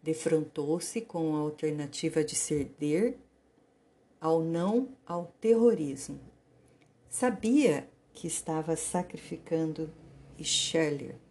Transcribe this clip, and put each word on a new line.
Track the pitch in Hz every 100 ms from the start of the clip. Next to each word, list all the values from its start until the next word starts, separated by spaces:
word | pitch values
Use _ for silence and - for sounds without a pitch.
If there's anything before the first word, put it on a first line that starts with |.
Defrontou-se | 156 156 165 156 151 - 143 165 - 233
com | 220 175 160 151
a |
alternativa | 151 151 156 151 143 - 160 160
de | 151
ceder | - - 151 135 - 147 156 233 269 - _ _ _ _ _ _ _ _ _
ao | 160 165
não | 165 165 185 233 262 - -
ao | 175 175 _
terrorismo. | 220 226 233 202 147 139 - 139 - _ _ _ _ _ _ _ _
Sabia | - 254 202 220 277 254 143 - _ _
que | - 170
estava | - - 156 156
sacrificando | 160 - 180 180 - - 160 - 160 160 156 160 - - - - -
Schiller | 160 - - 165 156 143 123 - _